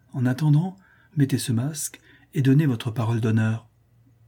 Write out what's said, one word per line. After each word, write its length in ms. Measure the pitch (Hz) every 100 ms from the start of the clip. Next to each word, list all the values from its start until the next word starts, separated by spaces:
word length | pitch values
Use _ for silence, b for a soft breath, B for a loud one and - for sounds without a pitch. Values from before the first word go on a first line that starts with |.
| _
En 120 | 135 123
attendant, 500 | 127 151 147 185 - b b b 151
mettez 220 | 131 117
ce 140 | -
masque 480 | 113 139 151 - - b b b
et 80 | 156
donnez 240 | 131 139 151
votre 240 | 113 120
parole 320 | 113 113 117
d'honneur. 480 | 113 110 110 113 - _ _ _ _ _